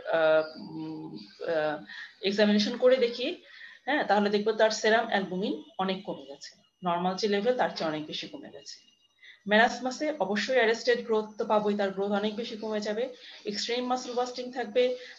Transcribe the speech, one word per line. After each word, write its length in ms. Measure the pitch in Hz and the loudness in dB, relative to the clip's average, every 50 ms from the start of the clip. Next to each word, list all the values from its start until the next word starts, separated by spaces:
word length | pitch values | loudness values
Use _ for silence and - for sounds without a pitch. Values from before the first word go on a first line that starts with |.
| - - 165 | -6 -2 2
আহ, 260 | 165 160 156 156 156 156 156 - - | 4 4 6 6 4 4 0 -8 -14
উম, 560 | 190 165 156 160 156 160 156 156 156 160 - - - - - - - 170 | -14 -12 -10 -10 -10 -10 -10 -10 -12 -12 -14 -14 -16 -18 -14 -10 -4 -2
আহ, 240 | 165 156 151 151 147 151 - - - - - - - - - 196 | -2 0 0 -2 -2 -4 -8 -14 -14 -14 -14 -16 -14 -4 -4 -2
examination 460 | 208 214 208 208 208 214 208 254 247 | 2 4 4 4 4 4 2 0 0
করে 200 | 247 254 254 262 | 4 6 6 6
দেখি, 300 | 262 240 233 - 247 247 330 359 - - - - - - - - - - | 6 4 0 0 -2 -4 -4 -6 -8 -14 -20 -20 -20 -20 -20 -20 -10 -2
হ্যাঁ, 160 | 247 294 277 202 190 | 0 0 0 2 4
তাহলে 200 | 196 208 202 202 | 4 4 4 4
দেখবো 220 | 208 202 208 226 | 2 2 2 0
তার 180 | 214 214 220 214 | 2 4 4 2
serum 360 | 214 - - 214 220 240 - - | 2 2 2 4 4 4 2 2
albumin 460 | 214 196 185 175 185 185 208 262 - - - - - - | 0 -2 0 -2 -4 -4 -2 -4 -4 -6 -8 -14 -6 -4
অনেক 200 | 190 190 185 190 - | -2 -2 -2 -4 -6
কমে 180 | - - - - - | -10 -10 -12 -12 -16
গেছে, 200 | 139 - - - - _ _ _ _ _ 180 | -16 -16 -16 -20 -20 _ _ _ _ _ -2
normal 300 | 175 175 175 185 185 190 190 | -2 -2 0 0 -2 -2 0
যে 80 | 226 202 | 0 0
level 260 | 202 202 202 247 254 | 0 2 2 0 2
তার 140 | 247 175 - - | 2 0 -2 -2
চেয়ে 140 | - 175 156 | -2 -4 -2
অনেক 120 | 151 156 151 | -2 -4 -6
বেশি 200 | - - - 165 151 | -8 -8 -10 -10 -10
কমে 180 | - 139 - - - | -12 -14 -16 -16 -18
গেছে। 200 | - - - - - _ _ _ _ _ _ _ _ - - - _ - | -18 -18 -18 -20 -20 _ _ _ _ _ _ _ _ -20 -20 -20 _ 0
মেরাসমাসে 680 | 202 208 214 233 240 - - 247 254 254 - 302 302 302 302 | 4 6 6 6 6 4 -2 -4 -4 -4 -2 -2 -2 0 -2
অবশ্যই 340 | - 185 208 202 202 262 262 | -2 0 0 0 0 2 4
arrested 500 | 247 226 220 233 233 - 254 240 233 208 | 4 6 4 4 2 2 0 0 0 2
growth 340 | - 220 214 214 214 - - | 0 0 0 0 -2 -6 -6
তো 60 | 226 | -2
পাবোই, 300 | - 220 208 208 208 202 | 2 2 2 2 2 0
তার 160 | 208 196 196 | 2 0 -2
growth 200 | 190 190 196 202 | 0 -2 -2 0
অনেক 260 | 208 196 208 214 214 | 0 0 0 -2 -2
বেশি 200 | 233 233 - 233 | -4 -8 -8 -8
কমে 240 | 208 226 214 214 214 | -8 -6 -4 -4 -4
যাবে, 340 | 208 214 208 226 254 294 - - - - - - - | -2 -2 -2 -2 -4 -4 -6 -14 -18 -20 -18 -10 -8
extreme 420 | - 208 - - - 240 247 247 | -6 -6 -4 -4 -2 -2 -2 0
muscle 280 | 247 254 254 - 247 233 | -2 -2 -2 -2 -4 -2
busting 380 | 247 247 247 - 254 247 - | -2 -2 -2 -4 -8 -8 -8
থাকবে, 440 | - 247 233 214 208 247 247 254 247 - - - - | -6 -6 -6 0 2 2 2 2 0 -4 -10 -16 -18